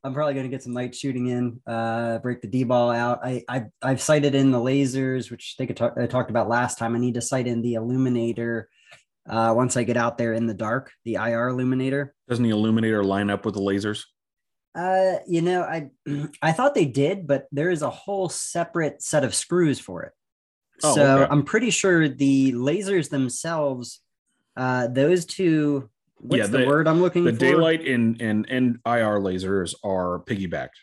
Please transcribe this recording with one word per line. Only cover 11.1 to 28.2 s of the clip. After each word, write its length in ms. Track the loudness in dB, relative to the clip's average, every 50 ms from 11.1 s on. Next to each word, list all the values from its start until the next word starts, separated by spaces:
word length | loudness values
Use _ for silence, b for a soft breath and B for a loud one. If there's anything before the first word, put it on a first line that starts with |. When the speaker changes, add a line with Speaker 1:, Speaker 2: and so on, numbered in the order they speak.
| -4
Speaker 1:
I 160 | -2 -2 -2 -2
R 160 | -2 -2 -2
illuminator. 640 | -2 -2 -2 0 0 0 -2 -2 -2 -4 -4 -6 _ _ _ -6
Speaker 2:
Doesn't 140 | -2 0 2
the 80 | 2
illuminator 520 | 2 2 2 2 2 2 2 2 2 2 2
line 260 | 0 0 0 0 -2
up 140 | -2 -2 -4
with 120 | -4 -4
the 60 | -2
lasers? 420 | -2 0 0 0 -2 -4 -6 -6 -10 _ _ _ _ _ _ _ _ _ _ _ _ _ _
Speaker 1:
Uh, 400 | -6 -2 0 2 2 2 2 0 -2 -4
you 140 | -2 -2 0
know, 220 | 2 2 0 0 -2
I, 260 | -2 -6 -8 -8 -12 _ _ _
<clears throat> 360 | -8 -6 -6 -6 -8 -8 -2
I 100 | 0 0 0
thought 220 | 2 0 2 2
they 100 | 2 0
did, 400 | 2 2 0 0 0 0 -4 0
but 200 | -2 -2 -2 -2 -6
there 200 | -6 -2 0 0
is 100 | 0 0
a 80 | -2 -6
whole 400 | -6 -8 -8 -6 -4 -4 -4 -4
separate 720 | -6 -8 -10 -6 -4 -4 -4 -2 -2 -2 -2 -2 -4 -6
set 220 | -8 -2 0 0 0
of 80 | 0 -2
screws 440 | -4 -4 0 0 2 2 2 2 -2
for 240 | -6 -14 -12 -12 -12
it. 100 | -14 _ _ _ _ _ _ _ _ _ _ _ _ _ _ 2
Speaker 2:
Oh, 120 | 2 6
Speaker 1:
So 220 | 6 6 8 8 6 6
Speaker 2:
okay. 80 | 4
Speaker 1:
I'm 120 | 4 2 2
pretty 280 | 2 0 0 2 2
sure 360 | 0 2 2 4 4 4 4
the 460 | 2 2 2 2 4 4 4 4 2 2
lasers 560 | 0 -2 0 -2 -2 -2 0 0 0 0 -2
themselves, 880 | -2 -2 -2 -2 -4 -6 -6 -4 -4 -2 -2 -2 -4 -4 -10 -14 -16 -18 _ _ _ _ _ _ _ _ _ _ _
uh, 320 | -4 -2 0 0 0 0
those 380 | 0 2 2 4 4 4 2 0
two, 640 | -4 -4 0 2 2 2 2 2 2 0 -2 -4 -8 _ _ _ _ _ _
what's 200 | -4 0 0 0
Speaker 2:
Yeah, 60 | 2
Speaker 1:
the 100 | 2 2 2
Speaker 2:
the, 80 | 4
Speaker 1:
word 200 | 4 4 2 4
I'm 140 | 4 4 4
looking 220 | 2 2 2 2 2
Speaker 2:
the 100 | 2 2
Speaker 1:
for? 60 | 4
Speaker 2:
daylight 480 | 4 4 6 6 4 4 2 0 0
and, 340 | -2 0 2 2 2 0 0